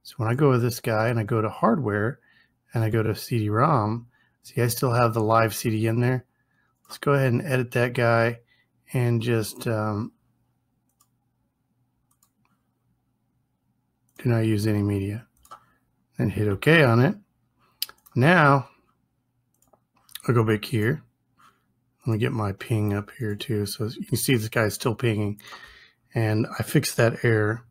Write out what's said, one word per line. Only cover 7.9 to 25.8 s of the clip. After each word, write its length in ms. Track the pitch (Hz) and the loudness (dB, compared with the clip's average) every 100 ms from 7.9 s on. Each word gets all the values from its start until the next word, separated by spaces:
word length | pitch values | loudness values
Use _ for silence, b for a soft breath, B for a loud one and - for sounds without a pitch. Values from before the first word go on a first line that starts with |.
guy 460 | 123 117 117 117 117 _ _ _ _ _ | 0 2 2 2 -2 _ _ _ _ _
and 280 | 131 120 117 | -2 0 0
just, 460 | 117 113 104 - 123 | 0 -2 -2 -8 -6
um, 460 | 110 107 104 117 _ _ _ _ _ _ _ _ _ _ _ _ _ _ _ _ _ _ _ _ _ _ _ _ _ _ _ _ _ _ _ _ _ _ _ _ _ _ _ _ - | -4 -4 -4 -8 _ _ _ _ _ _ _ _ _ _ _ _ _ _ _ _ _ _ _ _ _ _ _ _ _ _ _ _ _ _ _ _ _ _ _ _ _ _ _ _ -6
do 100 | 127 | -2
not 100 | 117 | 0
use 260 | 110 107 110 | 0 0 0
any 160 | 104 | 0
media. 460 | 101 101 98 107 - _ - B B B B _ _ - | 0 -2 -4 -8 -14 _ -20 B B B B _ _ -4
Then 140 | 120 | -4
hit 160 | 101 104 | 0 -2
okay 360 | 98 - 165 | 0 4 6
on 160 | 135 117 | 6 6
it. 140 | 143 - _ _ _ _ B B B B _ 120 | 4 0 _ _ _ _ B B B B _ 2
Now, 540 | 143 180 147 139 - b b b _ _ _ _ _ _ _ _ _ _ _ - - | 4 6 6 4 0 b b b _ _ _ _ _ _ _ _ _ _ _ -10 0
I'll 60 | |
go 100 | 120 | 0
back 220 | 110 107 - | 2 0 -2
here. 380 | 107 107 151 - _ _ _ b b b _ _ _ - | -2 0 -2 -8 _ _ _ b b b _ _ _ -4
Let 80 | |
me 40 | 107 | -2
get 140 | 120 | -2
my 220 | 113 104 | -4 -6
ping 400 | 98 - 107 104 | -6 -4 -2 0
up 180 | 101 101 - | -2 -6 -10
here 160 | 107 104 | -8 -8
too. 320 | - 107 104 | -4 -4 -4
So 180 | - 110 | -6 -8
you 200 | - - | -8 -4
can 120 | 123 | -2
see 180 | - 123 | 0 0
this 140 | 110 | 0
guy's 240 | 120 107 | -2 -2
still 220 | - 127 107 | 0 -4 0
pinging. 440 | 120 107 104 101 B B B B | -2 0 -2 -6 B B B B